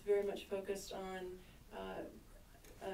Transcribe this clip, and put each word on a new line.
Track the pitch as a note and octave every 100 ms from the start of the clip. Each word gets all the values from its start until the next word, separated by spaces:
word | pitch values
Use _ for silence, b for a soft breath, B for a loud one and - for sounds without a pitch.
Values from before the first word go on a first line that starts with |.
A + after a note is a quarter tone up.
| G3+
very | G3+
much | G3+ - -
focused | G3 G3 F#3+ -
on, | F#3 F#3+ F#3 F3+ F#3 B B - G3
uh, | - F3+ - - - - - - - -
uh, | G3